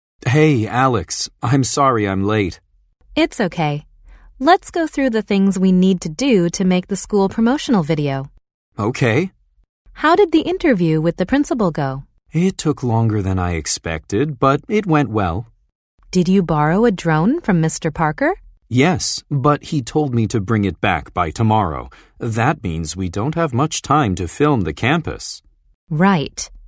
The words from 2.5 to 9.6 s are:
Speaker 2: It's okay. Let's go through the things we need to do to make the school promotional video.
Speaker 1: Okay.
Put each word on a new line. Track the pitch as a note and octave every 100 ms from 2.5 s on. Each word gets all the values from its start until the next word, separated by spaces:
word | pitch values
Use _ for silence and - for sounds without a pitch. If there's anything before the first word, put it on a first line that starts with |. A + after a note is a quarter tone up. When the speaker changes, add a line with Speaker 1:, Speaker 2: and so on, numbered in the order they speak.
| - _ _ _ _ _ -
Speaker 2:
It's | D#4+ -
okay. | F#3 - D3+ D3 - _ - - - -
Let's | C4+ G4 -
go | F4 D#4
through | - C4+
the | A3
things | G#3 G3 G3 F#3
we | F#3
need | F#3 F#3 F#3
to | E3+
do | D3+ C#4 G#3 E3+
to | -
make | F#3 F3+ F3+
the | G3
school | - G#3 G3
promotional | G#3 A3+ D4 - G#3+
video. | D3+ D3+ D3 C3+ C#3 - _ _ _ -
Speaker 1:
Okay. | G#2 B2+ A#2+ A2+ F#3+ _ _ _